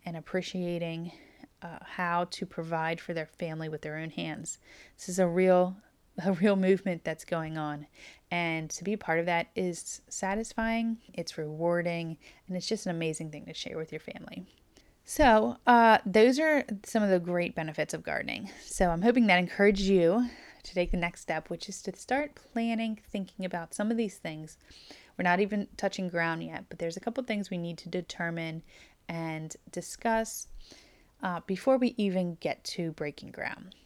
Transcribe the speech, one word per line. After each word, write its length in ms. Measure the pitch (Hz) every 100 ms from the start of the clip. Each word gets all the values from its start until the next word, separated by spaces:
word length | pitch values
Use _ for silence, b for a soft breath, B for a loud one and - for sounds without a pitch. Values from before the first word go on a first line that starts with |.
and 100 | -
appreciating, 960 | 165 156 185 180 185 175 175 165 165 170 B B B - _
uh, 160 | 170 165
how 420 | - - 175 175
to 200 | 180 -
provide 560 | 175 - 165 165 160 165
for 140 | -
their 160 | 165 156 -
family 320 | 170 160 160
with 100 | 156
their 160 | 156 151
own 140 | 160
hands. 480 | 160 165 151 156 - B B B -
This 100 | -
is 100 | 180
a 80 | 180
real, 500 | 170 185 180 180 185 _ _ _ -
a 100 | 175
real 240 | 180 208 196
movement 480 | 185 190 190 170
that's 200 | - 160
going 320 | - 170 160 156
on. 300 | 151 147 147 B B B _
And 380 | 175 170 160 156
to 140 | -
be 100 | 175 208
part 220 | - 165
of 80 | 170
that 200 | 170 - -
is 460 | 185 165 - - -
satisfying, 880 | - 190 202 226 - 226 226 226 220 -
it's 240 | - 165 -
rewarding, 800 | 151 151 170 175 170 170 165 160 B B -
and 100 | 180
it's 120 | -
just 160 | 214
an 100 | -
amazing 360 | 170 160 156 160
thing 160 | 151 -
to 80 |
share 240 | 160 - -
with 120 | 160
your 100 | 156
family. 440 | - - 170 - 185 _ _ b b b -
So, 500 | - 285 220 226 240 -
uh, 320 | 240 226 220
those 340 | - 196 233 262
are 260 | 320 294 - 196
some 180 | - 226
of 60 | 208
the 100 | 185
great 360 | 170 175 175
benefits 400 | - 160 151 180
of 80 | 160
gardening. 480 | - - - - 190 B B
So 240 | - 185
I'm 100 | 170
hoping 260 | 208 240 220
that 100 | 180
encouraged 420 | 175 - 202 202
you 480 | 190 196 165 202 247 B B B
to 120 | -
take 160 | 180 180
the 80 | 180
next 240 | 170 -
step, 260 | - 160 -
which 220 | 170 -
is 100 | 190
to 140 | - 180
start 380 | - 262 294
planning, 640 | - - 233 233 226 226 214 -
thinking 360 | 208 190 - 185
about 260 | 180 165
some 180 | - 214
of 60 | 233
these 220 | 220 -
things. 400 | 170 156 156 - B B B B B -
We're 60 |
not 180 | 180 180
even 260 | 202 208 - -
touching 300 | 302 - 185
ground 360 | 170 165 165
yet, 220 | 160 160 190
but 100 | 170
there's 200 | 170 165
a 20 |
couple 240 | - 233
things 240 | 247 208 196
we 80 | 180
need 220 | 170 165
to 100 | -
determine 760 | 180 175 - 170 165 165 160 B B B B -
and 480 | 165 165 156 156 - -
discuss, 760 | - - - 233 226 220 - - B B B B B B _
uh, 180 | 185 175 -
before 320 | 190 - 262
we 160 | 247 -
even 400 | 202 185 180 170
get 220 | 151 139
to 280 | - - 165
breaking 380 | 160 147 143 -
ground. 440 | - - - 185 -